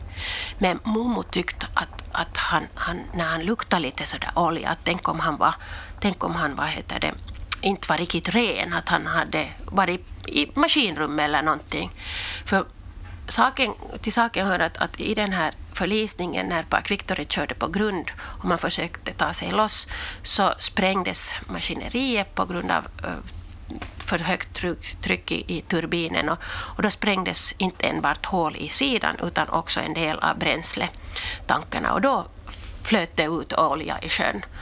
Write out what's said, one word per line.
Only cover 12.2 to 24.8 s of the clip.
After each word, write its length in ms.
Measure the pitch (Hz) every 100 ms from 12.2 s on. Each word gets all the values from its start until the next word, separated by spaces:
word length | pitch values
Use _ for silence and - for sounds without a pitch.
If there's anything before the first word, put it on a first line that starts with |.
| - -
För 220 | - 190 - - - - - - -
saken, 460 | - 247 247 240 - - -
till 120 | -
saken 340 | 226 233 - 190
hör 120 | 180
att, 180 | 165 -
att 240 | - -
i 140 | -
den 180 | 214 208
här 220 | 190 151 - -
förlisningen, 720 | - 185 214 214 - 180 - 190
när 160 | 170
Park 280 | 165 - -
Victory 340 | 202 - 185 151
körde 260 | - 156
på 140 | - -
grund 420 | 185 214 190 - -
och 240 | - -
man 140 | 180 170
försökte 540 | 151 - 165 - -
ta 200 | - 156
sig 180 | - 175
loss, 360 | 190 214 - - - - -
så 320 | - - 190 -
sprängdes 760 | - - 185 190 175 - - - -
maskineriet 880 | 180 - 160 - 240 269 226 196
på 100 | -
grund 260 | 190 180 180
av, 140 | - - -
eh, 100 | - 87 - - - - - - - -
för 200 | - 175
högt 360 | 165 180 -
tryck, 420 | - 180 165